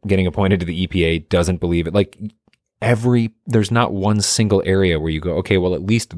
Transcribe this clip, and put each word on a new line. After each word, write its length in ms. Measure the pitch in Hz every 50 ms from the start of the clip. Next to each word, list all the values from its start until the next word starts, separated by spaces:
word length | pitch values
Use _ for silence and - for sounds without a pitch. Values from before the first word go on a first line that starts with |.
| -
getting 220 | 98 98 95 92
appointed 320 | 90 85 107 101 95 101 87
to 60 | 87
the 160 | 82 82 87 92
E 40 |
P 160 | 87 - 92 85
A 160 | 80 82 80
doesn't 400 | 78 _ - 87 87 90 92 85
believe 280 | - 87 85 85 82
it. 60 | 82 90
Like, 240 | 104 95 - - - 101 107 - _ _ _ _ _ _ _ _ _
every, 500 | - 117 120 110 117 123 123 120 117 110 - _ _
there's 240 | - 117 110 104 98
not 220 | 117 117 120 - -
one 280 | 98 95 104 107 104
single 400 | 101 - - - 110 104 104 95 -
area 340 | - 95 95 98 90 82 78
where 120 | 76 82
you 80 | 80 78
go, 180 | - 90 78
"Okay, 200 | 85 87 - 98
well, 160 | 92 90 90 92
at 100 | 71 90
least 300 | 98 113 117 - - -